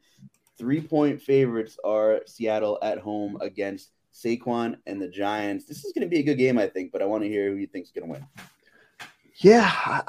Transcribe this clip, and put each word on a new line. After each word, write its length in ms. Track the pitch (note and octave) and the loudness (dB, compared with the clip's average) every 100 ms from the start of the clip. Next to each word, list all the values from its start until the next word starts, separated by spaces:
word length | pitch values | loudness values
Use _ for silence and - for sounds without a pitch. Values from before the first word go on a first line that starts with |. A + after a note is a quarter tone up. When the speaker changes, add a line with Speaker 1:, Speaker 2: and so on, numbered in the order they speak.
| _ _ - _ _ _ | _ _ -20 _ _ _
Speaker 1:
Three-point 600 | A#2 D3+ D#3+ D#3 D3 C3+ | -4 -4 0 2 2 0
favorites 560 | - C3+ C3 A2+ A2 - | 2 4 4 0 -6 -6
are 360 | - G#2+ G#2+ A2 - | -2 2 2 2 -2
Seattle 520 | - A2+ G#2+ G#2+ G#2 | -6 -2 0 0 -2
at 160 | G#2+ G#2 | -2 -4
home 400 | G#2 G#2+ G#2 G2+ | -6 -6 -6 -8
against 500 | G2+ G2 G2 G2 - _ _ | -10 -6 -6 -6 -16 _ _
Saquon 640 | - A#2+ A#2 A#2+ A#2 A#2 - - | -10 -4 -4 -2 -4 -4 -6 -10
and 140 | G2 | -8
the 80 | F#2 | -8
Giants. 560 | F#2 G2+ G#2+ G2+ G2 | -6 -4 -2 -4 -6
This 200 | - - | -10 -16
is 80 | G4+ | -10
gonna 160 | F4 F#3 | -6 -2
be 120 | E3+ | 0
a 40 | |
good 140 | C#3 C3 | 0 2
game, 200 | B2+ B2 | 2 4
I 100 | G2 | 0
think, 240 | F#2 F#2 | -2 -8
but 100 | - | -4
I 40 | G2 | -2
wanna 200 | G#2+ G#2 | -2 -2
hear 240 | G#2 G2+ | -2 -2
who 60 | G2 | -2
you 100 | G2 | -6
think's 240 | F#2+ F2+ | -10 -12
gonna 160 | - E2+ | -12 -10
win. 200 | C#2+ C#2 - - _ _ _ _ _ - _ _ _ | -12 -14 -20 -20 _ _ _ _ _ -20 _ _ _
Speaker 2:
Yeah, 320 | F3+ A#3 G3 - - | 8 10 6 0 -2
I, 160 | - | -4